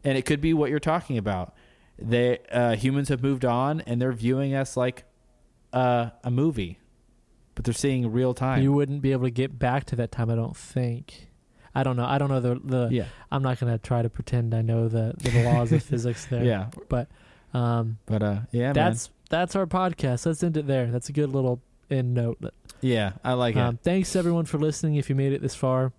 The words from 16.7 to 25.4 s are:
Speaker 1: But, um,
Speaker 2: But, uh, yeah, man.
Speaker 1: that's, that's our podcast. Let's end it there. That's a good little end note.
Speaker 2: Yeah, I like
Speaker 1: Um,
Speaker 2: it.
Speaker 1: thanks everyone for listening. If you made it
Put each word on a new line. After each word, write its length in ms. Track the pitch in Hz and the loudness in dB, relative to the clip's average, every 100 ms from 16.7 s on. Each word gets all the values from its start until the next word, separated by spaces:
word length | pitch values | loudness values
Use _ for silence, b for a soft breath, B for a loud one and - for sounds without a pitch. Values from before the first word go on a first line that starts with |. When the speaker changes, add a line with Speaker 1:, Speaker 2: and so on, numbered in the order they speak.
| - - | -10 -4
Speaker 1:
But, 180 | 123 - b b b b | -4 -4 b b b b
um, 440 | 127 120 117 113 110 - | -2 0 0 -2 -6 -2
Speaker 2:
But, 160 | 107 | 0
uh, 160 | 104 101 120 | 0 0 -2
yeah, 160 | 120 123 | -2 2
man. 60 | |
Speaker 1:
that's, 360 | 143 165 120 - _ _ | 4 4 2 -8 _ _
that's 260 | 160 175 196 | -2 0 0
our 100 | 180 | 0
podcast. 580 | 185 185 165 139 123 165 | 0 0 0 -2 0 -2
Let's 180 | 156 | 0
end 140 | 175 151 | 0 0
it 100 | 143 | 0
there. 200 | 135 120 | 0 0
That's 200 | 123 - | -4 -4
a 60 | |
good 160 | 143 147 | -2 0
little 320 | 135 127 123 _ _ _ | 0 0 -2 _ _ _
end 240 | 135 123 | -2 0
note. 300 | 123 117 - 110 _ - - | 0 0 -4 -10 _ -20 -4
Speaker 2:
Yeah, 320 | 131 117 98 92 | 0 2 0 -2
I 100 | 120 | -2
like 220 | 123 123 113 | 0 2 2
Speaker 1:
Um, 200 | 123 117 | 0 0
Speaker 2:
it. 60 | |
Speaker 1:
thanks 320 | - 185 180 190 | 0 0 0 0
everyone 260 | 170 170 160 | 2 0 0
for 120 | 147 | 0
listening. 380 | 156 147 156 147 | -2 0 0 0
If 140 | - | 0
you 60 | 135 | 0
made 160 | 139 | 0
it 100 | 139 | 0